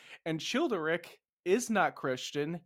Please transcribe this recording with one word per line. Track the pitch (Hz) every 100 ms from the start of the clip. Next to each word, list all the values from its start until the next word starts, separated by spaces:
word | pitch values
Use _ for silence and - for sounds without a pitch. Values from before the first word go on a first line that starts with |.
| - -
And | 165 160
Childeric | - 247 330 190 156 170 - - _ _
is | 175 233 240
not | 202 151
Christian. | - 139 127 - 147 147 170